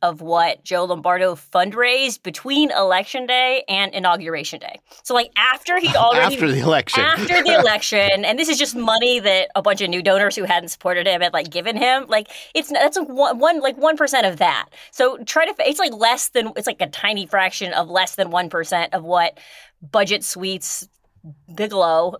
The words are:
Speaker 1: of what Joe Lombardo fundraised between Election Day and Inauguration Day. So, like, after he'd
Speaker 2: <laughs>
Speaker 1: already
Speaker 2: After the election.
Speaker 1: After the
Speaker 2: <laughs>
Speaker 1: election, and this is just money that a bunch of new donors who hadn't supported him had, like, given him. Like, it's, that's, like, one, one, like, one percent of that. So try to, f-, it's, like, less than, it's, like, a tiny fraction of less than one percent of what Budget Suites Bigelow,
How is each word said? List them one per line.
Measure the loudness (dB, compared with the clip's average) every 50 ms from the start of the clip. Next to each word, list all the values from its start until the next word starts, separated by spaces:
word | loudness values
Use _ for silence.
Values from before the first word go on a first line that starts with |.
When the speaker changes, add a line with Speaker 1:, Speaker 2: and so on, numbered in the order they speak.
| -2
Speaker 1:
of | -2 -2 -4
what | -4 -2 0 2 2 2 0 -4 -6
Joe | -4 -2 -2 0
Lombardo | -2 -4 -2 0 0 2 2 2 0 -2
fundraised | -4 -6 -2 0 0 0 0 0 0 0 2 2 0 0 -2 -4 -6
between | -12 -12 -12 -10 -6 -2 0 2 2 2
Election | 2 2 2 2 2 2 0 -2 -6 -6 -4
Day | -2 0 0 2 2 0 -2 -2
and | -2 -2 -2 -2 -2 -4
Inauguration | -2 0 0 0 0 -2 -6 -8 -8 -8 -10 -12 -14
Day. | -14 -16 -16 -18 _ _ -20 -14 -6
So, | -2 0
like, | 0 0 0 2
after | 2 2 2 2 0 -2 -2 0 0
he'd | 2 2 2
Speaker 2:
<laughs> |
Speaker 1:
already | 4 4 4 4 4 4 2 2
Speaker 2:
After | 0 0 0
the | 0 2
election. | 2 2 2 2 2 0 0 2 2
Speaker 1:
After | 2 2 0 0 0 0 2 2
the | 4 4 4
Speaker 2:
<laughs> |
Speaker 1:
election, | 4 4 2 0 -2 0 0 2 2 2 2 2 0
and | 0 0
this | 0 0
is | 0 0 0
just | -2 -2 -4
money | -4 0 0 2 2 2 2 0 2
that | 2 2 2 2 0 0 -2
a | 0 0
bunch | 0 0 0
of | -2 -4
new | -4 -2 2
donors | 2 2 4 2 0 -2
who | -2 -2
hadn't | 0 0 0 -2 -4
supported | -10 -6 -4 -2 -2 0 0
him | 0 0 0
had, | 0 0 0
like, | -2 -4 -4
given | -6 -6 -4 -4 -2
him. | 0 0 0 0 0 0
Like, | -2 -2 -2 -2 -4 -14 -20 -12 -6 -4
it's, | -4 -4 -2
that's, | 0 2 2 2 2
like, | -2 -6 -4
one, | 0 0 0 0 2 2
one, | 2 2 2 2
like, | 0 -2 -2
one | 0 0 0 2
percent | 2 0 0 2 2 2
of | 0 0
that. | 2 0 0 0 0 -4 -8 -14 -20 -20 -8
So | -2 0 0 0 0 -2 -6
try | -2 0 0 0
to, | 0
f-, | 0 0 0
it's, | 0 0 0
like, | -2 -2 0
less | 2 2 2 2 2 -2 -2
than, | -2 -2 -2 -2 -4
it's, | -6 -6
like, | -6 -4 -4
a | -4
tiny | -6 -4 -2 -2 -2 -2 -2 -4
fraction | -2 0 0 0 0 -2 -4 -6 -4 -2
of | -2 -2 0
less | 0 0 0 0 -2
than | -4 -4 -2
one | -2 -2 -2 -2
percent | -4 -6 -4 -2 -2 -2 -2 -2 -4
of | -4 -2 0
what | 0 2 2 0 -2 -8 -18 -20 -20 -20 -20 _ _ _
Budget | -8 -2 0 0 0 0 -2 -4 -4
Suites | -8 -8 -8 -6 -8 -8 -8 -8 -10 -10 -10 -12 -16 _ _ _ _ _ _ -20 -20 -20 _ _ -14 -8
Bigelow, | -6 -6 -2 0 2 2 4 4 2 2 0 -2